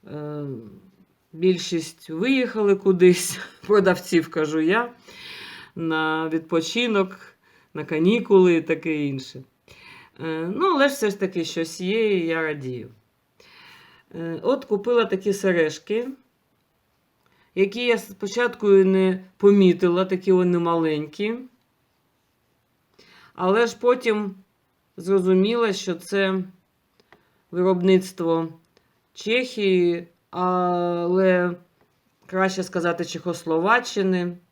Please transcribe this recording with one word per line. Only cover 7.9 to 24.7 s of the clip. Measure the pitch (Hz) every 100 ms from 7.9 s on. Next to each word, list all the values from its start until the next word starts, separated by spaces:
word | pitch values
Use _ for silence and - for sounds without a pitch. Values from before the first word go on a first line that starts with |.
| 156 170 233 - 196 180 165
і |
таке | 160 160 165 151 143
інше. | 135 131 - 131 _ _ - - - - _
Е, | 160 160 170 220
ну, | 381
але | 311 277
ж | 269
все | 214
ж | 196
таки | 190 180 160
щось | - 165 -
є, | 185 220 220 190
і | 165
я | 165
радію. | 160 147 131 127 - _ _ _ _ _ - - - - - _ _ -
Е, | 165 165
от | - 262 -
купила | 208 202 240 226
такі | 185 202
сережки, | 196 190 175 156 151 _ 214 247 269 _ _ _ _ _ _ _ _ _ _ _ _ _ -
які | 196 214 247
я | 233
спочатку | - - 202 226 240 240 208
і | 196
не | 190 190 190 185 - _
помітила, | 202 202 185 180 180 175 185
такі | 185 185
вони | 185 180 175
маленькі. | 170 170 160 151 151 - 208 240 262 _ _ _ _ _ _ _ _ _ _ _ _ _ _ _ _ _ - -
Але | 180 208 233
ж | 233
потім | 240 254 240 214 202 190 _ _ _